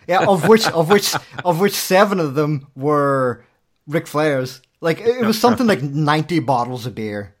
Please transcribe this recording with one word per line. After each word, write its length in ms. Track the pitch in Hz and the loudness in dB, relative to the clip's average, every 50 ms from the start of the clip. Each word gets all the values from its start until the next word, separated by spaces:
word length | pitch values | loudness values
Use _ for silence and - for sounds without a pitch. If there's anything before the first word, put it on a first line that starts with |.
| _ - | _ -2
yeah, 180 | 175 190 - - | 0 0 2 2
of 200 | 196 180 147 180 | 2 2 4 4
which, 200 | 220 220 - 165 | 4 4 4 0
of 220 | 131 160 165 156 | 0 0 2 2
which, 260 | 202 202 - - - 147 - - - - - | 2 2 2 0 -4 -4 -8 -10 -12 -6 -2
of 160 | 180 175 160 | -2 0 2
which 140 | 196 202 196 | 2 0 0
seven 460 | - - - 185 185 208 202 196 190 | -2 -4 0 4 4 4 4 2 -2
of 160 | 165 147 127 | -2 -2 0
them 320 | 147 151 147 156 135 139 - - | -2 -2 0 -2 -4 -6 -10 -12
were 680 | 135 131 147 151 147 143 139 139 135 131 127 117 110 - _ _ _ _ _ _ _ _ - | -6 -2 0 0 2 2 2 0 0 0 -2 -2 -6 -10 _ _ _ _ _ _ _ _ -6
Ric 180 | 147 170 160 - | -4 -4 -4 -4
Flair's. 540 | - 147 156 156 143 131 127 127 - - _ _ _ - | -2 0 0 0 0 -2 -4 -6 -8 -14 _ _ _ -6
Like, 180 | - 165 160 - | -2 -2 -2 0
it 240 | 202 233 247 254 240 | 0 -2 0 0 2
was 140 | 214 220 - | 0 0 2
something 260 | - 240 233 - 262 | 2 2 2 4 2
like 160 | 226 196 131 | 2 2 0
ninety 580 | 131 147 139 147 156 147 151 156 147 - 175 160 | -2 -4 -2 -2 0 0 0 0 0 0 -2 -2
bottles 460 | 131 117 135 120 120 120 127 120 110 | 0 0 0 0 0 -2 -6 -8 -10
of 80 | 123 104 | -10 -8
beer 400 | - 110 107 104 104 104 98 _ _ | -8 -8 -8 -8 -8 -10 -12 _ _